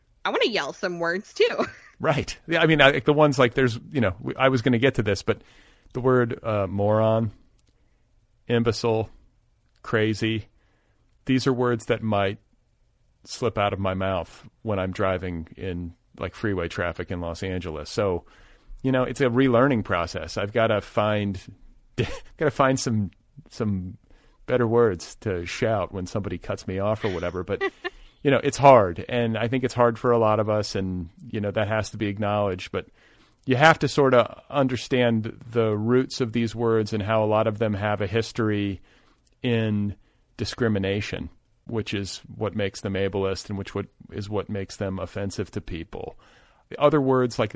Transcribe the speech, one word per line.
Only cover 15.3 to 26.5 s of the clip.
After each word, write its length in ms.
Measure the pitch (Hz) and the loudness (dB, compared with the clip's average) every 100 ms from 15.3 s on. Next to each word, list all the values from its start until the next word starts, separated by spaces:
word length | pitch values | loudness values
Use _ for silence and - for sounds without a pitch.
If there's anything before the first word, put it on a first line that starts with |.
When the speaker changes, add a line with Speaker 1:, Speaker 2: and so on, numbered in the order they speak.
| 85 82 - | -8 -10 -10
Speaker 2:
in, 360 | 95 87 87 - _ - | -8 -6 -8 -12 _ -10
like, 180 | 90 - | -10 -4
freeway 320 | 110 95 85 | -4 -2 -4
traffic 440 | - 87 85 90 | -4 -4 -4 -8
in 100 | 90 | -6
Los 220 | 85 82 | -6 -6
Angeles. 460 | 95 92 87 78 76 | -6 -6 -6 -10 -8
So, 360 | - 104 87 - - - - _ - | -2 0 -2 -6 -20 -20 -20 _ -6
you 100 | 135 | -2
know, 120 | 131 | 0
it's 180 | 127 120 | -2 0
a 40 | 131 | 2
relearning 580 | 117 135 117 135 123 | 4 4 6 4 2
process. 540 | 98 90 85 - 87 - | 0 -2 -2 -6 -8 -6
I've 160 | 101 | -2
gotta 280 | 117 113 107 | 2 2 2
find, 580 | - - 107 104 101 95 - - - - _ | 0 0 0 0 -2 -6 -12 -20 -20 -20 _
<laughs> 460 | - - - - - | -4 -4 -4 -14 -2
gotta 140 | 156 | -2
find 280 | - 135 131 | 2 2 2
some, 320 | - 110 95 - _ - - | 0 -2 -2 -8 _ -20 -20
some 480 | - 110 95 90 104 _ - _ _ - | -6 -4 -4 -6 -14 _ -20 _ _ -2
better 220 | 127 117 | 0 2
words 480 | 117 117 87 - - | 4 4 2 -8 -10
to 280 | 110 90 87 | -6 -4 -6
shout 460 | - 117 110 87 | -4 0 0 -2
when 160 | 98 90 | -6 -6
somebody 300 | 110 98 90 | -6 -6 -8
cuts 280 | - | -8